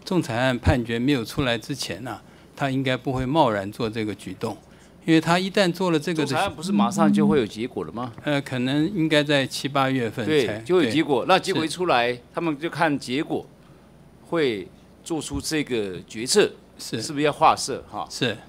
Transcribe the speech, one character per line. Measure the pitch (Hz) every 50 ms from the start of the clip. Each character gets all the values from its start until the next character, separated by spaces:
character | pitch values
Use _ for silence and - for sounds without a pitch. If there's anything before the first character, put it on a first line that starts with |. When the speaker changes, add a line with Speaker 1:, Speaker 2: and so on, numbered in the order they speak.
| -
Speaker 1:
仲 | - - 165 156
裁 | - 113
案 | 117 127 131 127
判 | 120 - - 156 127 117
决 | 113 117 117
没 | 120 135 147
有 | 131 110
出 | - - - 143
来 | 123 117 113
之 | 107 - 147
前 | 127 - - 90 87 117
呢， | 127 107 98 - - - - - - -
他 | - 147 139
应 | 131 135 135
该 | 131 127
不 | 123 - 147 127
会 | 127 131
贸 | 123 143 165 151 123
然 | 107 101 98 101
做 | 107 - 127 110
这 | 107 117 110
个 | 107 98
举 | - - 92 90 -
动， | - 110 101 - - - - - - - - - -
因 | - 160
为 | 160
他 | 160 170 170 180
一 | 185 196
旦 | 190 214 196 180
做 | 170 - 196 180
了 | 165 156
这 | 147 180 175
个 | 156 147
的， | 131
Speaker 2:
仲 | 139 160
裁 | 185
案 | 202 -
不 | 156 160
是 | 185 202
马 | 202 202 -
上 | - - 165 151 -
就 | - -
会 | - 156 147
有 | 117
结 | 101 - 107 113 131
果 | - 107 87
了 | 76 87
吗？ | 113 123 123 113 - -
Speaker 1:
呃， | 147 147 143
可 | 139 - 135 127
能 | 123 131 135 147 151 165 208
应 | 190 156
该 | 156 151 147 147
在 | 143 147 139 131
七 | 123 - - - -
八 | 143 143 139 131
月 | 131 131 120 110
份 | 104 - 113
才， | 101
Speaker 2:
对， | 156 151 123 101 104 110 113
就 | 117 175 185 160
有 | 117
结 | 110 147 160
果。 | 135 143 117 95
Speaker 1:
对， | 131
Speaker 2:
那 | 185 180
结 | - - 190
果 | - 156
一 | 156
出 | 147 165 185
来， | 175 147 123 120 120 123
Speaker 1:
是。 | 123 - - -
Speaker 2:
他 | 170
们 | 170 165 151 135
就 | 151 165
看 | 110 139 170 160 143 131
结 | - 117 123 139 160
果， | - 160 110 - - - - - - - - - - - - - - - - - -
会 | - 170 151 131 113 101 87 - - - - - - - -
做 | - 170 151
出 | 135 - 139 139
这 | - - 156 156 139
个 | 117 123 113 104 98 90 85 90 -
决 | - 110 117
策， | 131 - 208 185 - - - - - - -
Speaker 1:
是。 | - - - 120 107
Speaker 2:
是 | - 156
不 | 139
是 | 151
要 | 147
划 | 143 - 160 147 110
设 | 101 - - 127 92 - -
哈？ | - 104 80 -
Speaker 1:
是。 | - - 143 120 104 - -